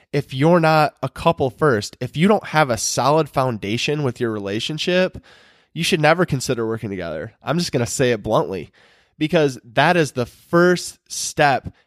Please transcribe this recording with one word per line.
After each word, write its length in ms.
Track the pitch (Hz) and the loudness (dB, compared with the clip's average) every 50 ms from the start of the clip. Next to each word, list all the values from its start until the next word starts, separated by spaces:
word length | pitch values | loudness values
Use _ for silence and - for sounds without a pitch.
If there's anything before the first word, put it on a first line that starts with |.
| _ - | _ -6
if 220 | - 143 135 - 131 | -6 -6 -4 -4 -4
you're 260 | 131 143 165 180 175 | 0 2 4 4 4
not 360 | 160 156 156 156 151 - _ - | 4 4 4 4 2 2 _ -6
a 80 | - 135 | -8 -8
couple 400 | - - - 170 165 - 143 127 | -6 0 0 0 0 2 -2 -4
first. 460 | - - 156 147 120 104 104 - - - | -2 0 2 2 2 2 -2 -6 -10 -10
If 160 | 127 123 - | -10 -6 -2
you 100 | 147 170 | 0 2
don't 200 | 202 214 - - | 2 2 2 0
have 220 | - - 156 156 127 | -2 0 0 0 0
a 80 | 113 | 0
solid 520 | - - - - 135 120 139 151 160 151 - | -4 -4 -4 -2 0 0 2 2 2 0 0
foundation 720 | - 143 131 127 117 101 101 98 110 123 - 151 147 151 147 | -2 -2 -2 -2 -2 -4 -4 -4 -4 -2 -2 -4 -4 -2 -2
with 160 | 123 117 - | -4 -2 -2
your 120 | 123 113 | -4 -4
relationship, 840 | 110 107 98 98 101 117 - - 151 151 - 175 180 185 185 175 - - _ _ - _ _ _ _ _ _ _ - | -4 -6 -6 -6 -6 -6 -6 -6 -6 -6 -2 0 0 0 0 -2 -4 -10 _ _ -20 _ _ _ _ _ _ _ -8
you 100 | 151 165 | -6 -2
should 180 | - 190 160 | -2 0 4
never 240 | 151 151 165 180 175 | 4 4 4 4 2
consider 420 | - 147 127 - - 127 117 113 | 0 0 -4 -2 -2 -2 -2 -2
working 220 | 110 113 113 117 101 | -4 -4 -6 -6 -8
together. 440 | 98 90 87 82 78 76 76 113 _ _ | -6 -6 -6 -6 -6 -8 -10 -12 _ _
I'm 160 | - 120 143 | -6 -4 -4
just 140 | 175 175 - | -2 -2 -2
gonna 140 | - 127 117 | -2 -2 -2
say 260 | - - - 127 123 | -2 -2 0 0 0
it 100 | 117 104 | 0 -2
bluntly, 480 | 101 110 110 151 - - 95 87 - - _ _ _ _ _ _ _ _ _ | -2 0 0 0 0 -2 -6 -8 -10 -12 _ _ _ _ _ _ _ _ _
because 400 | - 156 151 180 165 151 143 127 - _ | -6 -4 0 2 2 2 2 0 -4 _
that 320 | 120 110 135 143 165 175 | -6 0 2 2 4 4
is 160 | 175 156 127 | 2 0 0
the 140 | - 127 120 | -2 -6 -6
first 760 | - - _ _ - 170 170 175 180 180 170 - - - _ _ - | -6 -8 _ _ 0 2 4 4 4 4 0 -2 -12 -14 _ _ -14
step 640 | - - - - - - 151 143 131 113 - - - _ _ | -10 -8 -8 -6 0 2 2 2 2 0 -4 -8 -18 _ _